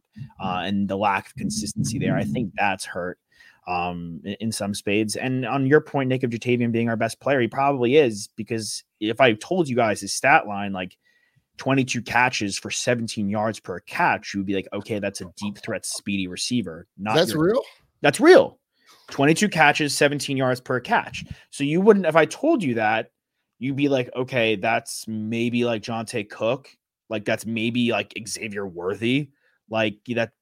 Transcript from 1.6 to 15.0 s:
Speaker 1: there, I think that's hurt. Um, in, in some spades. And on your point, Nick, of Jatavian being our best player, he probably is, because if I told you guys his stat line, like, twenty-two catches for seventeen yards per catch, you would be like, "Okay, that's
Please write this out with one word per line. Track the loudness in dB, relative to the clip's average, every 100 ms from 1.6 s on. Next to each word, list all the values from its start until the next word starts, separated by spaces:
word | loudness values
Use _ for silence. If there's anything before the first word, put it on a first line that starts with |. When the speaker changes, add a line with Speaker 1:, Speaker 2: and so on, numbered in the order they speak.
| -6 -4 -4 -2
Speaker 1:
there, | -2 -2
I |
think | -2 -4 -4 -2
that's | -2 -2 -8
hurt. | -8 -8 -10 _ _ -20 _ -6
Um, | -4 -4 -6 -10 -10
in, | -10 -6
in | -6
some | -4 -4 -4
spades. | 0 0 0 -4
And | -4 -4
on | -2 -2 6
your | 4
point, | 4 -2 0
Nick, | 0
of | -2
Jatavian | -2 0 2 2
being | 0 0
our | 0
best | -2 -2
player, | 0 2
he | 0
probably | 0 0 2 4 6
is, | 4 0 -8 -12
because | -8 -6 -6 -10 -14 _
if | -4 4
I | 4
told | 2 -2 -2 0
you | 0
guys | 0 -2
his | -6
stat | -2 4 4 2
line, | -4 -6
like, | -6 -8 -12 _ _ _ _ _ -6
twenty-two | 0 2 0 -4
catches | 0 2 2 2 -4 -4
for | -6
seventeen | -4 -2 -2 -2 -4 -2
yards | -2 -2 -4
per | -10 -12
catch, | -8 -2 0 0 -4 -6
you |
would | -2
be |
like, | -4 -4
"Okay, | -8 -6
that's | -4